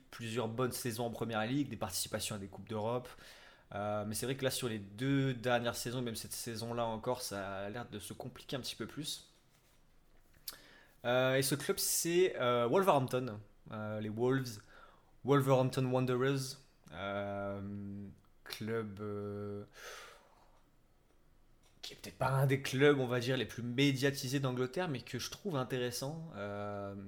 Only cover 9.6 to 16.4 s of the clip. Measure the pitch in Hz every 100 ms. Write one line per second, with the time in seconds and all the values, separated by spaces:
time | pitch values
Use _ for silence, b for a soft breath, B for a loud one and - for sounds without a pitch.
9.6 | _ _ - - - - - - - B
10.6 | B B B B 120 127 131 135 135 139
11.6 | - 196 - - 165 175 185 - 123 120
12.6 | 117 180 190 147 127 127 127 107 - -
13.6 | - 107 107 107 110 110 123 135 120 107
14.6 | - B B B B B 117 143 135 131
15.6 | 131 135 127 127 127 123 135 139